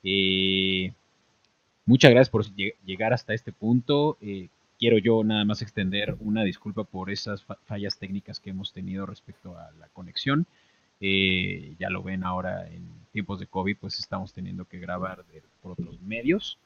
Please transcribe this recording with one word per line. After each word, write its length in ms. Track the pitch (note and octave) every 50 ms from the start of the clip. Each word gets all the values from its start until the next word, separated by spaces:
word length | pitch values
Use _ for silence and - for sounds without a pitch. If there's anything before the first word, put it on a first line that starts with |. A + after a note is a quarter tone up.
Eh, 920 | _ F#2+ F#2+ G2 F#2+ F#2+ F#2+ F#2+ F#2+ F#2+ F#2+ F#2+ F#2+ F#2+ F#2+ F#2 F#2 F#2 - _ _ _ _ _ _ _ _ _ _ _ _ _ _ _ _ _ _
muchas 260 | - A#2+ C3 - C#3
gracias 200 | A#2 B2 C3 -
por 160 | - A2 G#2
lleg-, 280 | G#2 F#2+ G2 G2 G#2 A2+ _ _
llegar 260 | F#2 F#2+ F#2 A2 A2+
hasta 220 | A#2+ B2+ - - G#2+
este 180 | A2+ _ -
punto. 640 | - _ - A2 A#2+ B2+ A#2+ - C#3+ C#3+ D3 D3+ - _
Eh, 260 | - G#2 G2+ F#2+ F#2 - _ _ _ _ _ _
quiero 180 | A#2 A#2 A#2
yo 260 | A2 F#2 A#2 A2+ A2+ G#2+
nada 200 | G#2+ G#2+ G#2+ G#2
más 160 | G#2 G#2+ -
extender 560 | A2+ G#2 _ - G2 F#2 F#2+ G2+ G#2 - - -
una 220 | A2 G#2+ G#2 A2
disculpa 420 | A2 F#2+ F2 - _ G#2+ G2 A2 G#2
por 260 | - - F#2 F#2 F#2+
esas 340 | G2+ G2+ - G#2+ G#2 F#2+ _
fa-, 140 | _ G#2 _ _
fallas 320 | _ G#2+ G2+ G2+ G2 G2 _
técnicas 420 | - F#2 G2 G2+ - - E2 -
que 80 | _ G2
hemos 240 | F#2+ F#2+ F#2+ -
tenido 320 | _ F#2+ F#2+ F#2 F#2+ F#2+ G2
respecto 540 | F#2+ G#2 - _ - - _ _ F#2+ F2 E2
a 120 | E2 D#2 D2+ D#2+
la 100 | D#2+ _
conexión. 580 | _ - F#2 F2 - - - C#3 C#3 D3+ F3 _ _ _ _ _ _ _ _ _ _ _
Eh, 720 | G2 G2 G2 G2 G2 F#2+ F#2 F#2 F2+ F#2+ F#2+ F2+ - - D#2 E2+
ya 120 | F#2 F#2+
lo 120 | F#2 F#2
ven 220 | F#2 F#2+ F#2+ F#2 F#2
ahora 420 | F2+ F2+ F#2 F2+ F#2 F#2 F#2 F2+
en 220 | E2 E2 F2 F2 E2+ - - - _
tiempos 260 | _ G#2+ G2+ - G2+ F#2
de 80 | G2
covid, 300 | - - F#2+ F#2 G2 G2+ _
pues 200 | - G2 - -
estamos 340 | - _ - F#2+ F#2+ F#2
teniendo 320 | _ - F#2 F#2 F#2 F#2 F2+
que 140 | _ - F2+
grabar 440 | F2 E2+ F2+ F2+ F#2 F#2 F#2 F2+ F2+
de, 160 | _ _ D#2+ _ _ _ _
por 120 | _ F#2+
otros 280 | F2 - F2 - - F2
medios 560 | F2+ G2 G#2+ A#2 A#2 C#3 F3 G#3+ - - - _ _